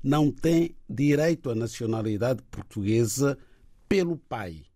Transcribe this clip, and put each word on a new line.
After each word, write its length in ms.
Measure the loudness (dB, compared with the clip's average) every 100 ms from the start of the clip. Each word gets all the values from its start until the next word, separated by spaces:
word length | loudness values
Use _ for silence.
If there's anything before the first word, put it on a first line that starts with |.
não 280 | 2 2 2
tem 420 | 2 2 2 2 -4 -12
direito 600 | 0 2 4 2 0 -2
à 40 |
nacionalidade 880 | -4 -4 -4 -4 -2 -2 0 0 -2
portuguesa 920 | -6 -16 -12 -4 0 2 2 2 -2 -2 -12 _ -20 -20 _
pelo 300 | 0 0 -4
pai 460 | _ -10 -10 -12 -20